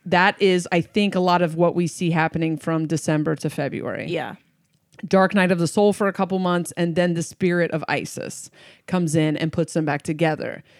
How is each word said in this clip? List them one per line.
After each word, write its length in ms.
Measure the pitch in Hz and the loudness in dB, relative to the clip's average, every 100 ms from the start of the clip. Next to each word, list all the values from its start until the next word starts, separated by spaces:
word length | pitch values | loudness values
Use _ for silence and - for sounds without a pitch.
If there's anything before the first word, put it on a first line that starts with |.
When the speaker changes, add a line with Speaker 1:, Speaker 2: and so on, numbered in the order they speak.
| - | 0
Speaker 1:
that 360 | 175 185 180 | 4 4 4
is, 240 | 196 180 170 | 2 2 2
I 80 | 175 | -2
think, 340 | 165 - 202 | 0 0 0
a 60 | 185 | 2
lot 220 | 180 175 | 2 2
of 140 | 170 165 | 2 2
what 200 | 175 - | 2 2
we 120 | 175 | -2
see 240 | - 175 | -2 0
happening 440 | 165 160 170 160 156 | 2 0 0 -2 -2
from 320 | - 160 156 | -2 -2 0
December 480 | 160 - 156 151 151 | -2 0 0 0 -2
to 140 | 156 | -4
February. 560 | - 143 - - 98 156 | -4 -6 -6 -6 -6 -6
Speaker 2:
Yeah. 280 | 165 120 190 _ _ _ _ _ - 175 | -6 -6 -12 _ _ _ _ _ -16 0
Speaker 1:
Dark 300 | 190 190 208 | 4 4 4
night 160 | 180 | 2
of 80 | 185 | 2
the 80 | 170 | 0
soul 240 | - 208 | 2 2
for 160 | 196 196 | 2 -2
a 60 | |
couple 260 | - 185 190 | -2 -2 0
months, 320 | 185 175 170 - | 0 0 -2 -2
and 180 | 175 165 | -2 0
then 200 | 180 170 | 0 0
the 80 | |
spirit 460 | 165 - 185 175 170 | -4 -2 0 2 0
of 120 | 160 - | -2 -4
Isis 600 | 143 - - - - - - - - - | -4 -4 -8 -10 -12 -18 -20 -20 -20 -4
comes 280 | 185 170 156 | -2 2 2
in 180 | 156 147 | 2 0
and 160 | 160 | -2
puts 220 | - 160 | -2 -2
them 100 | 175 | -2
back 200 | 156 143 | -2 -2
together. 600 | - 156 160 156 - - - | -4 -2 0 0 -6 -10 -16